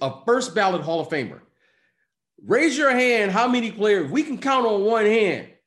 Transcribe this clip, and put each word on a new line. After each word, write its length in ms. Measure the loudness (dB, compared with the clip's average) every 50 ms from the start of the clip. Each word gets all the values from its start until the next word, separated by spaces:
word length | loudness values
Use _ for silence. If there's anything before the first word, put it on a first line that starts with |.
| -6
a 220 | -6 -6 -6 -2
first 300 | 0 0 0 0 -2 -2
ballot 280 | 0 0 0 0 -2 -4
Hall 180 | -4 -4 -4
of 80 | -4 -4
Famer. 320 | -4 -6 -6 -6 -10 -16 -20 _ _ _ _ _ _ _ _ _ _ _ _ _ _ _ _ _ _ _ -4
Raise 320 | -2 0 2 2 0 0
your 140 | 2 2 2
hand 420 | 2 2 2 2 2 2 0 0 0
how 160 | 0 0 2
many 240 | 0 0 -2 -4 -4
players, 380 | -2 0 2 2 2 0 -2
we 120 | -2 -2 -2
can 160 | -2 -4 -6
count 280 | -2 0 0 2 2
on 180 | 2 2 2 2
one 220 | 2 2 2 2
hand, 420 | 4 4 4 2 0 0 -4 -8 -14 -20 _ _